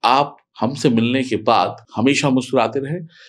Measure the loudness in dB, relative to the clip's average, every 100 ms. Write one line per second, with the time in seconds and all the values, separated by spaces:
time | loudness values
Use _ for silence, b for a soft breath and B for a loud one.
0 | 2 2 0 -6 _ -6 -4 0 2 2
1 | 0 -2 -2 -2 2 2 0 -4 -12 -2
2 | 0 2 2 0 0 -2 0 -4 -6 -8
3 | -12 b